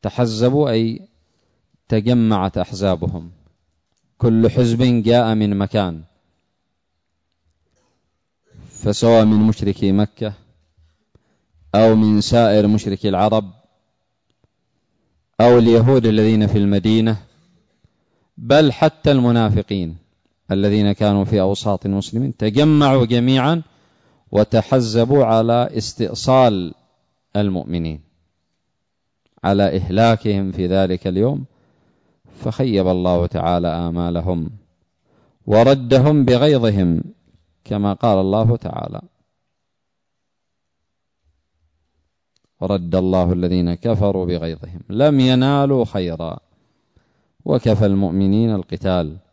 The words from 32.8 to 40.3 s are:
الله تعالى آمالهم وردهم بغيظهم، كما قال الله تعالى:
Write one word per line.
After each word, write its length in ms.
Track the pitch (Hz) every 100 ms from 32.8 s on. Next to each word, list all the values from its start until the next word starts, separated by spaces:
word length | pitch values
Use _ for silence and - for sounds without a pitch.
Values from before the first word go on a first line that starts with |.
| 92
الله 380 | 92 90 87 87
تعالى 420 | - 85 87 87
آمالهم 840 | 80 85 85 85 85 87 85 80 107 _ _ _ _ _ _ _ _ -
وردهم 760 | 104 123 139 123 131 139 151
بغيظهم، 800 | 127 123 147 139 117 101 90 82 - - _ _ _ _
كما 280 | - 104 101
قال 260 | 98 117 98
الله 380 | 95 104 113 117
تعالى: 440 | - - - - - _ _ _ _ _ _ _ _ _ _ _ _